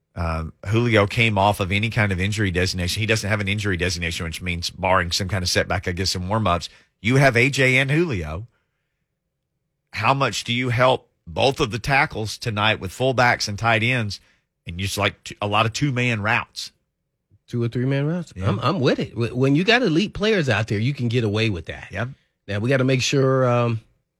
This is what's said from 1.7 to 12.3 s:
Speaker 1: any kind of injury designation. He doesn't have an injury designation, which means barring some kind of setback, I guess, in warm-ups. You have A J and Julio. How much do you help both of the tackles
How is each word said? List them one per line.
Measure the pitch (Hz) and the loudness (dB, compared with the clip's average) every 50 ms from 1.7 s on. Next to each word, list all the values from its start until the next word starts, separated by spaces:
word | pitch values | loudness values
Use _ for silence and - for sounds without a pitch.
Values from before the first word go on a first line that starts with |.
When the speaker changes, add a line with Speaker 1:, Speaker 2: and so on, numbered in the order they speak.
Speaker 1:
any | 101 104 110 113 | 0 0 -2 0
kind | 107 123 107 101 | 0 0 0 2
of | 95 87 | 0 0
injury | 92 101 101 107 107 95 | -2 -2 -2 0 -2 0
designation. | 85 90 90 90 - 90 87 90 - 104 | 0 0 0 0 -2 -2 -4 -4 -2 -2
He | 113 104 | 0 0
doesn't | 110 110 101 95 | 0 0 0 -2
have | 110 104 | -2 -2
an | 104 95 | -2 -2
injury | 101 107 101 104 95 82 | -2 -2 -2 -2 -2 -2
designation, | 87 92 85 85 85 82 82 - 90 | -2 -2 -2 -4 -4 -6 -6 -6 -6
which | 80 80 - | -8 -8 -8
means | 92 90 87 85 87 - | -6 -6 -6 -4 -6 -8
barring | - - 90 92 92 95 90 87 | -6 -4 0 2 2 2 2 0
some | 87 - 104 90 | -2 -4 -2 -2
kind | 101 95 90 | -2 -2 -2
of | 90 | 0
setback, | - 104 90 - 87 92 - 95 | 0 0 0 0 -2 -4 -2 -4
I | 90 | -4
guess, | 87 95 90 - | -4 -4 -4 -4
in | 95 90 92 | -4 -4 -2
warm-ups. | 104 113 107 90 87 85 - - - - _ _ _ _ | -2 0 0 0 0 0 -2 -6 -14 -20 _ _ _ _
You | - 107 131 | -2 2 4
have | 139 147 135 113 | 6 6 6 6
A | 117 123 139 | 4 4 2
J | 131 135 131 127 127 131 | 2 2 2 4 4 2
and | 135 135 | 2 2
Julio. | 147 160 180 170 117 90 78 76 78 90 117 - _ _ _ _ _ _ _ _ _ _ _ _ _ _ _ _ _ _ _ _ _ _ _ _ _ _ _ _ - | 2 0 0 0 -2 -4 -4 -6 -6 -8 -10 -12 _ _ _ _ _ _ _ _ _ _ _ _ _ _ _ _ _ _ _ _ _ _ _ _ _ _ _ _ -8
How | 98 104 123 139 | -2 0 2 2
much | 139 139 120 95 - - | 2 2 0 -2 -4 -4
do | - 120 | -4 -4
you | 120 131 123 | -2 -2 0
help | 117 117 127 131 123 - - _ _ _ _ | 2 4 4 4 4 2 -2 _ _ _ _
both | - 78 101 110 135 135 - | -8 -2 2 2 2 4 2
of | 147 110 | 0 -2
the | 107 113 | -2 -4
tackles | - 143 139 135 151 151 - 101 110 104 | -2 0 2 2 2 0 -2 -4 -6 -6